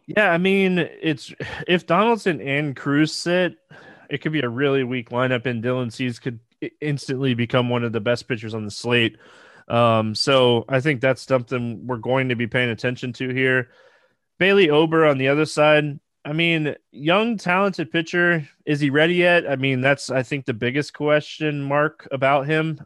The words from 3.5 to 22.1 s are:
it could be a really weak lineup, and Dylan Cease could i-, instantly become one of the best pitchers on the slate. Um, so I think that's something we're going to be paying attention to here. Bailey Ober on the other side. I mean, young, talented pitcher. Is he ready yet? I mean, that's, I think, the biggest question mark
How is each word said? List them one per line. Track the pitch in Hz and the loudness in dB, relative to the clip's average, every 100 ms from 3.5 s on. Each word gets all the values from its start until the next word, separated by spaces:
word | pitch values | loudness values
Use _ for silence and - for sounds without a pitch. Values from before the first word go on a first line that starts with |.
| - _ - - - - | -4 _ -20 -20 -20 -10
it | 143 | -8
could | 160 | -4
be | 156 | -2
a | 120 | -2
really | 117 143 139 | -2 0 0
weak | 123 127 117 | -2 -4 -4
lineup, | 123 127 127 127 | -2 0 0 -2
and | 120 | -4
Dylan | 120 127 123 | -2 -2 -4
Cease | - 127 120 | -4 -6 -6
could | 135 117 _ - | -10 -10 _ -12
i-, | 143 - | -12 -8
instantly | 151 143 - 131 135 | -6 -6 -6 -2 -2
become | 120 117 131 123 | 0 0 0 2
one | 120 | 0
of | 117 | -2
the | 110 | -2
best | 113 120 - | -2 -2 -2
pitchers | 117 110 | -8 -8
on | 113 104 | -8 -10
the | |
slate. | - 117 120 113 - - - - - - | -8 0 2 2 -2 -20 -20 -20 -20 -2
Um, | 117 117 113 110 | 2 4 4 0
so | 104 - 135 123 117 - | -2 2 4 6 4 2
I | 135 | -2
think | 143 131 | 0 0
that's | 131 127 | 0 -2
something | - 131 120 127 120 104 117 | 0 -2 0 -6 -6 -8 -8
we're | 123 | -8
going | 120 135 131 | -2 0 0
to | 120 | -2
be | 117 | -2
paying | 127 123 | 0 -2
attention | 110 123 123 127 | -2 -4 -6 -10
to | 117 131 | -6 -6
here. | 127 131 127 117 _ _ _ _ _ _ - | -2 0 0 -2 _ _ _ _ _ _ -2
Bailey | 185 202 170 | 2 4 4
Ober | 147 165 160 156 | 4 4 4 4
on | 135 | 4
the | 135 | 2
other | 147 156 | 2 0
side. | - 151 151 147 143 _ _ 143 | 2 4 4 2 -8 _ _ -8
I | |
mean, | 156 170 165 151 - _ | -2 0 0 -2 -6 _
young, | 110 151 190 226 214 | -6 0 2 2 -4
talented | 175 180 202 185 160 | -2 0 0 -2 -4
pitcher. | 165 165 175 175 170 139 _ - | -4 -2 0 2 0 -4 _ -4
Is | 147 | 0
he | 147 | 2
ready | 139 165 | 4 2
yet? | 175 175 175 - | 4 4 4 2
I | 135 | -2
mean, | 135 131 | 0 0
that's, | 131 139 - | 2 0 0
I | 131 | -4
think, | 123 143 131 | -2 -6 -6
the | 110 | -4
biggest | 120 139 143 - | -2 -2 -6 -4
question | 147 151 - - 156 147 | 0 0 0 -6 -6 -4
mark | 139 143 151 - - | -2 0 0 -4 -10